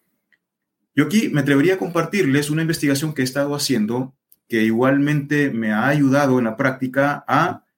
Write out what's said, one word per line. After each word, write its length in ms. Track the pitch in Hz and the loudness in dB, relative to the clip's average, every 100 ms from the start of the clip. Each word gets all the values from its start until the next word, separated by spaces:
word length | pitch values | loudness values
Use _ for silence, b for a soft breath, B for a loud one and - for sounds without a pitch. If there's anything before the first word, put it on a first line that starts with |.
| _ _ _ _ _ _ _ _ _ - | _ _ _ _ _ _ _ _ _ -2
Yo 100 | 147 | 0
aquí 240 | 214 220 | 0 0
me 120 | 147 | 0
atrevería 340 | 143 139 165 190 | 2 4 2 0
a 20 | |
compartirles 720 | 190 170 156 202 151 135 147 | -2 -2 -2 -2 0 0 0
una 140 | 156 | -2
investigación 500 | 160 160 147 139 156 | -2 -2 0 0 -2
que 80 | 147 | -2
he 40 | 127 | -4
estado 280 | 143 143 143 | -2 -4 -4
haciendo 600 | - 120 107 120 131 - _ _ _ | -2 0 0 -2 -6 -12 _ _ _
que 160 | 113 | 0
igualmente 880 | 110 113 127 143 143 151 143 147 139 | 2 2 2 2 2 0 0 0 0
me 200 | 113 110 | -2 -2
ha 160 | 107 127 | 0 0
ayudado 520 | 147 139 139 143 127 | 2 2 2 2 2
en 60 | 113 | 0
la 120 | 110 | -2
práctica 640 | 131 131 131 127 143 143 - | -2 -2 -4 0 -2 -2 -2
a, 360 | 131 175 - _ | 0 0 -4 _